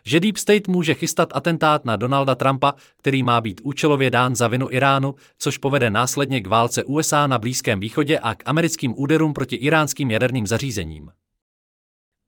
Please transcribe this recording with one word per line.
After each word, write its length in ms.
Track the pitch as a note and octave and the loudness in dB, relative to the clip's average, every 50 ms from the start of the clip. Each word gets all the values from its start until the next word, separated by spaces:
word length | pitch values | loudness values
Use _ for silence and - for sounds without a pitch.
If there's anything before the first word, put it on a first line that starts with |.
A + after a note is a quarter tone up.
| _ | _
že 160 | G#2 C#3+ E3 | 0 2 2
Deep 160 | F#3+ G#3+ - | 2 2 0
State 320 | - - - G#3 G#3 G#3 F#3 | 0 2 2 2 2 2 0
může 260 | F3+ F3+ E3+ D#3+ D3+ | 0 0 2 0 0
chystat 340 | - E3 D#3+ - - E3 - | -2 -2 -2 0 0 -2 0
atentát 520 | - C3+ - E3+ E3 C#3+ E3 D3+ D3+ D3 - | -2 -2 -2 0 0 2 2 2 2 2 0
na 120 | B2 A2 | -2 -2
Donalda 380 | G2 A#2+ B2 C#3 C#3 C#3 C3+ B2+ | -2 0 0 0 0 2 0 0
Trumpa, 400 | B2+ C3 C3+ C#3 C3 C#3+ C#3+ C#3+ - - _ _ | 0 0 0 0 2 0 0 -2 -4 -10 _ _
který 260 | _ - C#3 C3+ C3+ | _ -4 -2 0 0
má 180 | B2 B2 A#2 A#2 | 2 2 2 2
být 200 | A2+ G#2+ F2+ - - | 0 -2 -6 -6 -8
účelově 460 | C#3+ C3+ - - D3+ D3 C3+ C3+ B2+ | -8 -4 0 2 2 2 2 2 2
dán 260 | B2 A#2+ B2 B2 A#2+ | 2 2 2 2 0
za 120 | A#2 A#2+ A2+ | 0 0 0
vinu 200 | A#2+ B2+ C3 - | 0 -2 -2 -2
Iránu, 440 | B2+ B2+ C#3 C#3 C3+ C#3 C3+ C#3 C3+ - - _ _ _ | 0 0 2 2 2 2 0 -2 -4 -8 -16 _ _ _
což 200 | - D3 - - | -4 -4 -4 -2
povede 320 | - C3+ C#3 C#3 B2 A2+ | -2 0 0 2 2 2
následně 500 | G2+ A2 B2 B2+ - C#3 C#3+ B2+ C3+ A#2+ | 2 0 0 0 0 -2 -2 0 -2 -4
k 60 | F#2+ | -2
válce 380 | F#2 A2 A2+ A#2 A#2 - B2 - | 0 2 2 2 2 0 -4 -4
U 140 | - C#3 D#3 | -2 -2 -2
S 140 | D3+ - | 0 0
A 140 | D3+ D3 D3 | 2 2 2
na 120 | C#3 B2+ A2+ | 2 0 0
Blízkém 420 | G#2 B2 C3 - - C3 A2 F#2 | -2 -4 -4 -2 -2 -2 -2 -2
východě 380 | G2+ A2+ - D#3 D3 D3 D#3 - | -4 -4 -2 -2 0 0 0 0
a 160 | - A2+ G#2 | -2 -4 -6
k 80 | - - | -4 -4
americkým 480 | B2+ C#3+ D#3+ E3+ D#3+ - - C#3+ B2 G#2+ | -2 0 0 0 0 -2 -2 -4 -4 -4
úderům 360 | - C#3 D3 D#3+ D#3+ D#3+ D3+ | -4 0 2 2 2 2 0
proti 240 | C#3 - C3 - B2+ | 0 -2 -4 -6 -4
íránským 540 | A2+ B2 C3 D#3+ D#3 D3+ C#3 - - C#3+ B2 | -4 0 2 2 2 2 0 -2 -4 -2 0
jaderným 360 | G#2+ A2 B2 B2 B2+ B2+ G#2 | 0 2 0 0 0 -2 -2
zařízením. 640 | F#2 A2+ A2 C#3 C3+ G#2 G2 E2 D#2+ D#2 D2+ D2 E2+ - _ _ _ _ _ _ _ _ _ _ _ _ _ _ _ _ _ _ _ _ _ _ | -2 -2 -2 -2 -4 -6 -6 -8 -8 -10 -14 -18 -20 -20 _ _ _ _ _ _ _ _ _ _ _ _ _ _ _ _ _ _ _ _ _ _